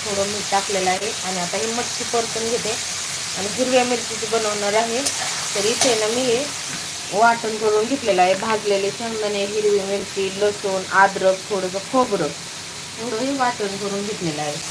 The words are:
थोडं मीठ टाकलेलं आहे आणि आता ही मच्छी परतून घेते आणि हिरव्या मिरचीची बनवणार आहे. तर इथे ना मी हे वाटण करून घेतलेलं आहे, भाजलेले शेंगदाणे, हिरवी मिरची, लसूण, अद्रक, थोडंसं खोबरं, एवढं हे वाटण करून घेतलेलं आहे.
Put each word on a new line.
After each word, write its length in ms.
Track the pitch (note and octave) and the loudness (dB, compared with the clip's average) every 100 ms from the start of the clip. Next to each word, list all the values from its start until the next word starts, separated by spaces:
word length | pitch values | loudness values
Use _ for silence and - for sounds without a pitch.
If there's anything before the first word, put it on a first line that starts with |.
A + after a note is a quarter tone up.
थोडं 220 | G#3+ G3+ G3 | -2 -2 0
मीठ 240 | G#3 F#3 | -2 0
टाकलेलं 400 | G3 G3 F#3+ F#3 | 0 2 0 2
आहे 200 | F#3+ G#3 - | 0 -2 -4
आणि 140 | F#3 F#3 | -4 -4
आता 180 | F3 G3 | -2 -2
ही 160 | A3 | -2
मच्छी 320 | A#3 A#3 - | -2 -4 -4
परतून 460 | A#3 A#3 A3+ A3 A3+ | -2 0 0 -2 0
घेते 260 | A#3 G#3 A#3+ - - - - - F3+ | 0 -2 -4 -4 -6 -6 -6 -6 -4
आणि 80 | G3 | -4
हिरव्या 320 | F#3 B3+ B3+ | 0 2 4
मिरचीची 420 | B3 A#3+ - A3 A3 | 2 0 -2 -6 -2
बनवणार 460 | A3+ G#3+ G#3 G3+ | 0 0 0 2
आहे. 300 | G#3+ A#3 A#3 C#4 - - - - | 2 2 0 0 -2 -4 -4 -4
तर 100 | G#3 | 0
इथे 300 | G3+ A#3+ C4+ | 0 4 4
ना 120 | A3 G#3+ | 4 2
मी 160 | A#3+ | 0
हे 240 | C4 A#3 C#4+ - - - - - - G3 | 2 2 0 -6 -8 -8 -8 -10 -4 4
वाटण 380 | A#3 A#3 A3 A3 | 4 4 -2 0
करून 280 | G#3+ G#3+ | 2 2
घेतलेलं 380 | A3+ C#4 A#3 F#3 | 2 0 2 4
आहे, 120 | F3+ | 6
भाजलेले 560 | F#3+ A3+ G#3+ G#3 G3 G3 | 4 2 0 2 2 2
शेंगदाणे, 540 | - A#3 A3 G#3 G3+ | -2 -4 -2 -2 -2
हिरवी 360 | G3+ G#3+ G#3 G3+ | 0 2 4 2
मिरची, 600 | F#3+ G3 F#3 G3 G3 G3 | 2 -2 -2 -2 -2 2
लसूण, 420 | G#3 G#3 G3+ F#3+ F#3+ | 0 2 -2 -2 2
अद्रक, 420 | F#3 G3 F#3 F#3+ F#3+ - | 6 6 6 2 2 -2
थोडंसं 280 | G3 F#3 F#3 | -2 -2 -4
खोबरं, 500 | - B3+ B3 G3+ D3 - - - - - - - | 0 2 2 2 -2 -4 -10 -10 -12 -12 -12 -8
एवढं 180 | A#3 A3+ | -4 -2
हे 180 | C4 C#4 | -2 0
वाटण 400 | B3 A#3 G3+ G3 | 0 0 -4 -4
करून 260 | G3+ G3 | -4 -4
घेतलेलं 400 | G3+ G3+ E3+ D3 | -4 -4 -4 -2
आहे. 140 | D3+ D3 - | -4 -4 -6